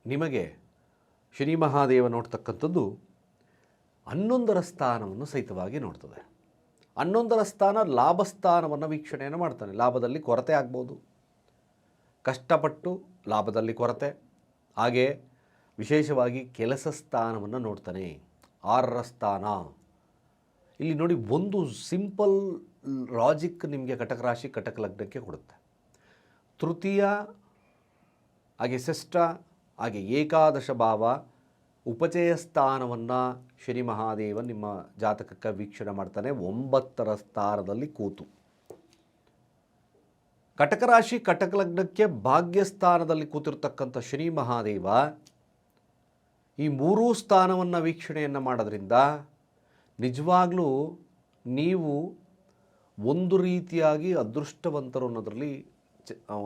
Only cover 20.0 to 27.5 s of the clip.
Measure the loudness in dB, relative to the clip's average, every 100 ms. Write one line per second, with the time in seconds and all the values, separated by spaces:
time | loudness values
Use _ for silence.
20 | _ _ _ _ _ _ _ -8 -4 0
21 | 0 0 0 0 0 -2 -4 -6 -6 -4
22 | -4 0 2 2 0 -8 -12 _ -8 -8
23 | -4 2 2 2 -2 -6 -8 -6 -6 -6
24 | -6 -4 -2 -2 -6 -8 -8 -6 -8 -8
25 | -10 -12 -14 -16 -18 _ _ _ _ _
26 | _ _ _ _ _ -8 -6 -4 -2 2
27 | 2 0 -6 -16 _